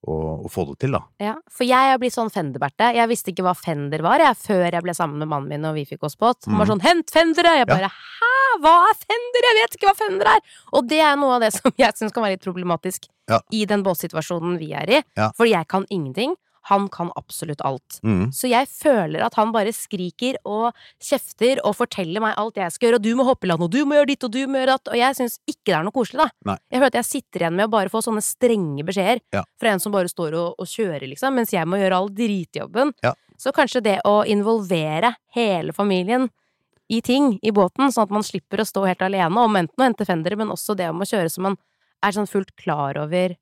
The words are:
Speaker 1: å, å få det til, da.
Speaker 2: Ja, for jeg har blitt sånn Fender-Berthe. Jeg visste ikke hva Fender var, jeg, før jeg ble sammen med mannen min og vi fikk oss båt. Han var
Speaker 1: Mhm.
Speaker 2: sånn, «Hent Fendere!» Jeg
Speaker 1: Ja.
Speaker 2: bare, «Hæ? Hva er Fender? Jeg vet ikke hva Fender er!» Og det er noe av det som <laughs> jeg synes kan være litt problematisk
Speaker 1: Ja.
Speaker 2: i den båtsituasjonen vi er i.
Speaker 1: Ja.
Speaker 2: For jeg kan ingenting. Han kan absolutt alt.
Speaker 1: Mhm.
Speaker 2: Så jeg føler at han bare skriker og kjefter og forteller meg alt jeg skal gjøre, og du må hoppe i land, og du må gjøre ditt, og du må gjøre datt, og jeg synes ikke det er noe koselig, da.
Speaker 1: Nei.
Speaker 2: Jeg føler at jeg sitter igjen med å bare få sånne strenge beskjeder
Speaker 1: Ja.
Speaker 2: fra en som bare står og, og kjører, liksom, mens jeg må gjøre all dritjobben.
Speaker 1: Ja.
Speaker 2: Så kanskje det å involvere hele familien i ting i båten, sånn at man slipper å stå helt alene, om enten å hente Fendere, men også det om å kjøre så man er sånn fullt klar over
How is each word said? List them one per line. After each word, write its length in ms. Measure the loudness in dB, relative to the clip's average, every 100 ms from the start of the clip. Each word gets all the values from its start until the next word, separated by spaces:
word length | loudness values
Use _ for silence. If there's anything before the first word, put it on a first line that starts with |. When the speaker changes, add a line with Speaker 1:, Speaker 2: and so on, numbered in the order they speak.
| -6
Speaker 1:
å, 100 | -6 -4 -6
å 60 | -8
få 160 | -6 -6
det 80 | -4
til, 80 | -4
da. 100 | -4 -6 _
Speaker 2:
Ja, 160 | -8 -8 _
for 140 | -6 2
jeg 240 | 4 4
har 80 | 2
blitt 160 | 0
sånn 160 | -2 -4
Fender-Berthe. 640 | -4 -6 -4 -6 _ 2
Jeg 140 | 4 2
visste 220 | 0 -4
ikke 100 | -2 -2
hva 100 | -2
Fender 460 | -4 -4 -4 -2
var, 180 | 2 4
jeg, 140 | 4 2
før 320 | 0 0 2
jeg 140 | 0
ble 100 | -4
sammen 240 | -4 -4 -4
med 100 | -4
mannen 160 | -4 -4
min 160 | -6
og 100 | -6
vi 120 | -6 -8
fikk 160 | -8
oss 100 | -8 0
båt. 280 | 0 0 -2
Han 120 | 0
var 80 | 2
Speaker 1:
Mhm. 80 | 2
Speaker 2:
sånn, 60 |
«Hent 280 | 2 2 2
Fendere!» 460 | 2 4 4 4 4
Jeg 80 | 4
Speaker 1:
Ja. 60 |
Speaker 2:
bare, 160 | 2 0
«Hæ? 400 | -8 -20 -2 0 2 2 4
Hva 140 | 6 6 6
er 80 |
Fender? 480 | 2 -2 -4 0 2
Jeg 140 | 4 4
vet 140 | 2
ikke 140 | 0 0
hva 80 | 2
Fender 300 | 0 0 2
er!» 120 | 2 _ -20 0
Og 120 | 0 2
det 140 | 4
er 160 | 4 4
noe 180 | 2
av 60 | 2
det 120 | 2
som 180 | 2 -2
<laughs> 60 | 4
jeg 140 | 2 2
synes 160 | -6
kan 100 | -2
være 140 | -2 -2
litt 80 |
problematisk 640 | -6 -8 -4 -4 -4 -10 -16 _ -2
Speaker 1:
Ja. 120 | -2 _
Speaker 2:
i 140 | -4
den 180 | 0 0
båtsituasjonen 760 | 0 -4 -4 -8 -6 -6 -4 -6
vi 120 | -6
er 120 | -8 0
i. 120 | 0 0 -4
Speaker 1:
Ja. 140 | -4
Speaker 2:
For 140 | 2 2
jeg 200 | 2 0
kan 200 | -4 -2
ingenting. 460 | -6 -6 -4 -4 -6 _ _ -2
Han 220 | 0 0
kan 220 | -6 -8
absolutt 460 | -8 -14 -14 -10 -6
alt. 380 | -6 -6 _ -6
Speaker 1:
Mhm. 280 | 0 0 0
Speaker 2:
Så 160 | -2 0
jeg 180 | 0 0
føler 520 | 0 2 2 2 -2
at 120 | -2
han 160 | 0 0
bare 160 | 2 -2
skriker 640 | -4 -8 -6 -8 -4 -4 -4 -6
og 260 | -4 -4 -6 -20 _
kjefter 600 | -4 -4 -4 0 0 2
og 120 | 0 -2
forteller 460 | -4 -4 -6 -2
meg 140 | -2 -2
alt 160 | -4 -4
jeg 160 | -6
skal 160 | 0 2
gjøre, 60 | 2
og 20 |
du 80 | 2
må 100 | 2
hoppe 200 | 2 2
i 40 | 0
land, 100 | 0
og 80 | 0
du 120 | 0
må 140 | 2 4
gjøre 80 | 4
ditt, 180 | 0
og 80 | -4
du 140 | -4 -2
må 160 | 0
gjøre 100 | 2
datt, 160 | 0 0
og 80 | 0
jeg 180 | 0
synes 240 | 0 -4 -6 -12
ikke 200 | -6 -2
det 80 |
er 80 | 0
noe 80 | 0
koselig, 300 | -2 -4 0
da. 40 | 0 _ -6
Speaker 1:
Nei. 100 | -6 _
Speaker 2:
Jeg 80 | 2
føler 60 | 2
at 80 |
jeg 100 | 2
sitter 360 | -4 -8 -8 -4
igjen 160 | -2 0
med 100 | 0
å 20 |
bare 180 | 0 0
få 80 | -4
sånne 200 | -2 -4
strenge 580 | -4 0 2 2 -2 -4 -4
beskjeder 340 | -2 0 0 _
Speaker 1:
Ja. 80 | -6 -6 _
Speaker 2:
fra 100 | -2
en 100 | 0
som 120 | 0
bare 160 | -2 -2
står 240 | -4 -4
og, 220 | -2 -4 -6
og 80 | -12
kjører, 380 | -4 -4 -4 -10
liksom, 240 | -6 -2
mens 160 | 0 0
jeg 140 | -2 -2
må 100 | 0
gjøre 160 | 2
all 160 | 2 -2
dritjobben. 840 | -2 -2 -2 -6 -10 -6 -2 -2 0
Speaker 1:
Ja. 100 | -2 -2 _ _
Speaker 2:
Så 160 | -4
kanskje 300 | 0 0 2
det 180 | 0 0 2
å 180 | 2 4
involvere 880 | 0 2 0 0 -2 -2 0 0 -2 _
hele 380 | -2 0 0 -4
familien 580 | -2 0 0 0 0 -2 _ _ _ _ _ _
i 100 | -4
ting 380 | 0 2 2 2
i 80 | 0
båten, 380 | 2 2 2 0
sånn 120 | 2
at 60 | 0
man 100 | 0
slipper 380 | -4 -8 _ -6
å 60 | -4
stå 160 | -2 -2
helt 160 | 0
alene, 340 | -2 0 0 4
om 160 | 4 2
enten 240 | 0 0
å 60 | 0
hente 200 | 0 -2
Fendere, 300 | -2 -2 -4
men 120 | -6
også 240 | -6 -6 -4
det 120 | -4
om 100 | -4
å 80 | -4
kjøre 220 | -2 -2
så 80 | -2
man 120 | -4 -4 _ _ _ _
er 100 | -2
sånn 160 | -2 -2
fullt 240 | -4 -4 _
klar 420 | -4 -2 -2 -4
over 360 | -4 -2 -2 -4